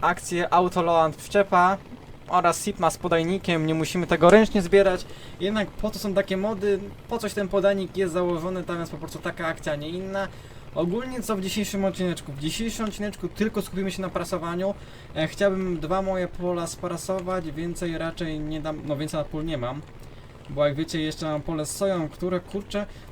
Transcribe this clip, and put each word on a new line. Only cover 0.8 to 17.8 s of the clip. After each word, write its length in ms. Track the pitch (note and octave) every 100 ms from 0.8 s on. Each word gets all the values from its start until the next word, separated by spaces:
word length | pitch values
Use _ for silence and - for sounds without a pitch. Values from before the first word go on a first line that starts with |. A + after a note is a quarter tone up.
| E3+ E3 D#3+ C#3+
przyczepa 600 | - G3+ G3 F3+ F3+ G3 - - - - -
oraz 360 | F3+ F3 E3
Sipma 260 | G#3 G3+ E3
z 80 | -
podajnikiem, 680 | F3+ E3 E3 F#3+ F#3 E3 D#3
nie 80 |
musimy 320 | D#3+ D3+ F#3 E3
tego 240 | E3+ F3
ręcznie 320 | G#3 G#3+ G#3
zbierać, 420 | F3 G3 G3 F3+ - - - -
jednak 280 | F#3 G#3+ G3
po 220 | - G#3+
co 80 | G3
są 160 | G#3
takie 220 | F#3+ G3 F#3+
mody, 420 | G3+ G#3 G3+ G3 G3+ - -
po 100 | A#3
coś 160 | G#3
ten 140 | G#3 F#3+
podajnik 480 | G3+ G3 G3 F#3 F3+
jest 160 | F#3+
założony, 500 | E3+ F3 E3+ F3 F#3
tam 180 | F3 F3
jest 120 | E3
po 60 | D3+
prostu 200 | D#3 D#3+
taka 280 | F3 E3 E3
akcja, 260 | D#3 -
a 40 | D3
nie 120 | D3+
inna. 400 | F3+ F#3+ G3 F#3+ - - - -
Ogólnie 480 | - F3 G#3+ C4 B3+
co 140 | G#3+ G3+
w 40 |
dzisiejszym 440 | F#3+ G#3+ G3 G3+
odcineczku? 480 | F#3+ F#3 F3+ E3+ -
W 60 | C#3
dzisiejszym 480 | D3+ - A3+ A3 A3
odcineczku 420 | - G#3 - F3+
tylko 340 | - G#3+ G#3+
skupimy 280 | F#3 F3+ G3
się 120 | F#3
na 60 | F#3
prasowaniu. 640 | F#3 F3 F#3 E3+ F3 F#3+ G3+ - - - -
E, 120 | D#3+
chciałbym 520 | - G3+ F#3+ F#3 E3+
dwa 220 | D3+ F#3+
moje 260 | F#3+ F#3 F3+
pola 380 | - F3+ F3 E3+
sprasować, 840 | - F3+ E3+ - F#3+ F3+ F#3 D#3+
więcej 480 | D3 E3+ E3